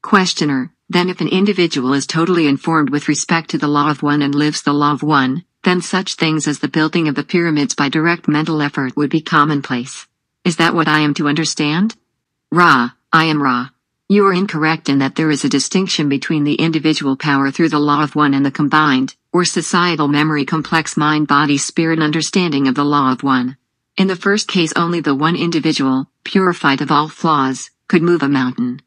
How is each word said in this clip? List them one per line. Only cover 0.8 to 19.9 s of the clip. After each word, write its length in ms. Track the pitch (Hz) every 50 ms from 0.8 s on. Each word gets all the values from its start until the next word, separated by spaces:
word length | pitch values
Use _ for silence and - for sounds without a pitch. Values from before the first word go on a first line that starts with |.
| _
then 220 | _ - 175 175 180
if 100 | 180 -
an 80 | 175
individual 640 | 147 - 185 202 202 196 185 175 165 - 147 123 131 139
is 140 | 139 135
totally 400 | - - 160 165 180 180 170 160
informed 420 | 143 139 135 - 170 160 160 147 127
with 180 | 139 147 -
respect 420 | - 147 - - - 175 165 160 -
to 80 | -
the 100 | 147 156
law 240 | 147 147 147 143 151
of 100 | 147 -
one 200 | - 147 143 147
and 120 | 143 139 143
lives 280 | 143 151 151 147 -
the 120 | - 147 143
law 200 | 147 147 147 147
of 100 | 127 151
one, 400 | 151 156 139 131 127 131 170 - _ _ _ -
then 180 | - 180 180
such 340 | 170 - - 185 196 - -
things 320 | - - 147 156 156 143
as 120 | 151 143 -
the 100 | - 139
building 380 | - 160 156 156 - 175 165 151
of 60 | 135
the 80 | 143 147
pyramids 520 | - - 175 170 170 156 147 143 - -
by 140 | - 143 139
direct 400 | 127 156 156 170 170 165 - -
mental 320 | 151 151 160 165 160 151
effort 340 | 147 143 - 147 135 127 -
would 140 | 147 147 135
be 120 | 170 160
commonplace. 840 | 156 - 165 156 147 156 151 143 135 - 131 120 123 135 - - - _ _ _ _ _ _ _ _
Is 100 | 180 165
that 180 | - 170 170 165
what 140 | 165 156
I 140 | 156 151 151
am 120 | 151 147 147
to 120 | - 147
understand? 680 | 147 147 156 165 - - - 151 147 151 170 202 226 - _ _ _ _ _ _ _ _ _ _ _
Ra, 420 | - 175 175 165 143 127 120 120 - _ _ _
I 140 | - 160 160
am 180 | 160 156 147 143
Ra. 260 | 135 123 123 123 139 _ _ _ _ _ _ _
You 180 | _ 202 208 196
are 80 | 196 185
incorrect 540 | 180 196 202 - 156 156 156 160 156 _
in 120 | - 139 139
that 160 | 135 131 -
there 140 | - 160 156
is 140 | 151 135 -
a 60 | 139
distinction 580 | 143 139 135 - - 185 190 185 - - 151
between 380 | 143 139 139 - - 160 151 147
the 100 | 147 147
individual 640 | - 160 165 156 156 143 156 151 - 151 139 135
power 340 | - - 151 143 139 139 139
through 180 | 135 - 170 156
the 80 | 151
law 240 | 147 147 147 147 147
of 140 | 151 143 -
one 180 | 151 147 143 139
and 120 | 139 139
the 60 | 139
combined, 640 | 139 - 147 139 156 156 156 147 135 131 135 135 - _ _ _ -
or 100 | 175 175
societal 640 | 165 - 180 165 - - 175 175 175